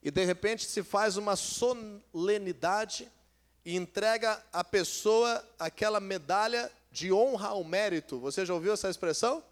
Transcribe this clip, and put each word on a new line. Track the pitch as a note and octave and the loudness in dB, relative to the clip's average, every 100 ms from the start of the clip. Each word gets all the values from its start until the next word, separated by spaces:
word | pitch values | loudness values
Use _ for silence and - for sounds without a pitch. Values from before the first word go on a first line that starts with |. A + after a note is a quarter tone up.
e | D3 | -2
de | C#3+ | 0
repente | F3+ F3 G#3 A3 - | 2 2 -2 -2 -4
se | - | -6
faz | F3+ G3+ G#3+ F#3+ | -2 2 2 2
uma | G#3 | 0
solenidade | G3 - - A#3+ B3 A3 G3+ _ E3 F3+ G#3 F#3+ D#3 E3 G3+ A3 - A#3+ _ _ _ _ _ | -2 -2 0 0 0 -6 -14 _ -4 0 0 0 -2 0 0 -2 -8 -12 _ _ _ _ _
e | F3 F3 | -6 -4
entrega | F3 - G#3+ A3+ A3 G#3+ - | -4 -2 0 2 0 -2 -4
à | F3 | -6
pessoa | F#3 G3+ E3 - G#3 A3 A#3+ A#3 - _ | 0 0 0 0 4 4 4 0 -4 _
aquela | E3 - G#3+ G#3+ | -8 0 0 0
medalha | G3 F#3+ C#3 F#3 A3 A#3+ A#3 - _ | -2 -6 0 2 2 0 -4 -10 _
de | - F3 | -8 2
honra | F#3+ B3+ A#3 G#3 | 4 4 2 -2
ao | G#3 | -4
mérito. | D#3+ F3+ G#3 E3+ - C3 | -2 0 0 0 -4 -6
Você | C3 C#3+ F#3 | -4 -4 -2
já | |
ouviu | F3 F3 | 0 0
essa | G#3 F#3+ | 0 -2
expressão? | F3 F3 D3+ A#3 D4+ - | -2 -2 2 0 0 -8